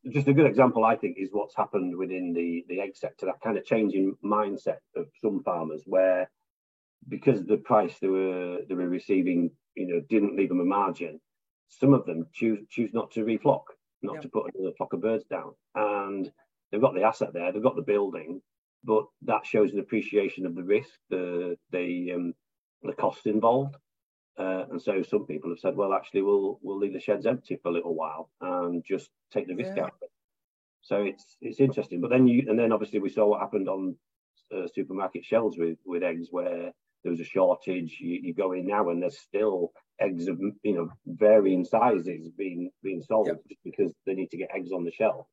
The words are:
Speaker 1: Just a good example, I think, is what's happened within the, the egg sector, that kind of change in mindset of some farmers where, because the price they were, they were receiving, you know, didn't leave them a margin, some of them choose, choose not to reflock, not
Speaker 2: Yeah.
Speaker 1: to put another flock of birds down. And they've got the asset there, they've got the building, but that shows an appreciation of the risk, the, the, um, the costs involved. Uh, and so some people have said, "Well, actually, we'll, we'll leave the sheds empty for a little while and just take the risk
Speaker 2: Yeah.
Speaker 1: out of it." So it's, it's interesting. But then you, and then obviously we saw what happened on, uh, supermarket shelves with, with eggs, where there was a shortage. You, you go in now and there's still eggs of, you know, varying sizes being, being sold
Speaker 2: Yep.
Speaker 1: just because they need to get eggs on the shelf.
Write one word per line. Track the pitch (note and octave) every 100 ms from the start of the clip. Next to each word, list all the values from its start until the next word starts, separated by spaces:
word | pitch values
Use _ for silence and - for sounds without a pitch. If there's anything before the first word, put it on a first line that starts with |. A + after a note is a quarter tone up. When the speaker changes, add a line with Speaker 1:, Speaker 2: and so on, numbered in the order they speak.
| C3+
Speaker 1:
Just | D3 C#3+
a |
good | C#3 C#3+
example, | G#2+ B2+ A#2 A2
I | A2
think, | G2 -
is | F#2+
what's | G#2 G2+ -
happened | G2 G2+ F2+ F2
within | F#2 F#2 F2
the, | E2+ E2+ E2+ -
the | F#2
egg | F#2+ -
sector, | A2 _ F#2+
that | -
kind | A2+ G2+
of | -
change | A2+ G#2 F#2+
in | F#2+ -
mindset | G2 G#2 G2+ F#2+ G2 F2+ _ -
of | D#2 _
some | A2 F#2+
farmers | - F2 D#2 D2+ E2
where, | F#2 F#2+ F#2 F#2 _ _ _ _ _ _ _ -
because | B2 - A2
the | F2+ G#2
price | - G#2+ F2+ -
they | F#2+
were, | F#2+ F#2+ F2+ F2+ F2+ E2+
they | F#2
were | F2+
receiving, | F2+ - F#2+ F2+ F2 E2 _ _
you | - F2+
know, | F2 -
didn't | A2 G2+ F2+
leave | F2+
them | F2+
a | F2
margin, | G2+ F#2+ E2+ E2 D#2 _ _ _ _ _
some | - C3+ C3
of | -
them | E2 -
choose, | - A2+ G#2 -
choose | - A2
not | A#2 -
to | - A2
reflock, | A2 C#3+ - - - _ _
not | - D#3
Speaker 2:
Yeah. |
Speaker 1:
to | D3
put | A2 -
another | - F#2 -
flock | F#2
of | F2+
birds | G#2 A2 -
down. | F#2 - - _
And | G#2+ G#2+ G2+ G2 G2 F#2 _ _ _ _
they've | G#2
got | B2+
the | F#2
asset | G#2+ - G#2+
there, | F2 F2
they've | G#2
got | B2 -
the |
building, | E2 G#2 G2 E2 D#2 F#2 _ _ _ _
but | - A2 - _ -
that | G#2+ -
shows | A2+ G2
an | G2+
appreciation | - A2 G2+ G#2 G2 - F#2
of | F2
the |
risk, | F2+ G#2+ C3 _ _
the, | F#2 F2+ F2 F2+ F2 _
the, | F2+ F2+ F2+ F2+
um, | F2+ F2 - _ _ _ _
the | G2+
costs | - G#2+ - A2
involved. | G#2+ A2+ B2+ C#3 - _ _ _ _ _ -
Uh, | F#2 F#2+ F2
and | F2
so | - F#2+
some | F2 G#2 -
people | D2+ F2
have | E2+
said, | F#2+ F#2+
"Well, | G2
actually, | F#2+ - G2+
we'll, | G2 G2+ G2 -
we'll | F2+ G2
leave | G2+
the | F2+
sheds | - G2 A2+
empty | B2+ - F2+
for | E2+
a |
little | E2+ E2+
while | D#2+ D#2+ D#2 D#2 _
and | F2+ F2+ F2 F2
just | - F#2+ - _ _
take | G#2 F2+
the |
risk | F2+ - G3
Speaker 2:
Yeah. |
Speaker 1:
out | E3
of | _
it." | - _ _ _ _ _ _ _
So | _ G2+
it's, | G2+ - _ _
it's | A#2 A2+
interesting. | C3+ - - F#2
But | B2
then | B2+ B2+
you, | A#2+ -
and | A2
then | A2+
obviously | G#2+ G#2+ G#2+
we | G2
saw | A2 G#2
what | G#2
happened | - G#2 F#2+
on, | F#2+ F#2 - _ _ _ _ _ G2
uh, | F2
supermarket | - F#2 F#2+ F#2+ F2 -
shelves | A2+ A2 E2+
with, | E2 D#2+ F#2
with | E2+
eggs, | F2 E2+ E2+
where | F2+ F2 F2 F2 - _ _
there | F2
was | E2+
a | E2
shortage. | F#2+ F2+ F2+ - F2+ E2 -
You, | F2 F2+
you | F2
go | E2 F#2+
in | F#2 F2+
now | G2+ F2+
and | E2+
there's | F2 -
still | _ G2+ G#2+ F#2 E2+ _ _ -
eggs | G2+ F2 F2
of, | F2 G2 G2+
you | G#2+
know, | F2 E2+ - -
varying | - G#2+ G#2+ F#2+ F#2 F2
sizes | A2 A#2 G2 E2+ D#2+ E2 E2
being, | F#2+ F2 F2+ _
being | G2 F2
sold | - A2 F#2
Speaker 2:
Yep. | E2 _
Speaker 1:
just | -
because | F#2 - F#2 - -
they | F#2+
need | F2+
to | E2+
get | - F#2+
eggs | F2
on | F#2 E2+
the |
shelf. | - G#2+ - -